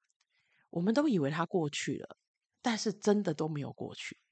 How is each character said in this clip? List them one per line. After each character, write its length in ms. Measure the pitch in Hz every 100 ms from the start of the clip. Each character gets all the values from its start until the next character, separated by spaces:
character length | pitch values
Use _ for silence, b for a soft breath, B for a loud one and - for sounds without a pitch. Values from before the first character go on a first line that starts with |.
| _ _ _ _ _ _ -
我 100 | 170
们 120 | 190
都 160 | 254 302
以 100 | 190
为 120 | 139
它 160 | 156 165
过 240 | 185 151
去 260 | - - 113
了， 180 | - - _ _ _ _
但 160 | 240 220
是 160 | 220
真 300 | - 214 208
的 100 | 190
都 160 | 147 160
没 120 | 147
有 120 | 123
过 220 | - -
去， 240 | - - - _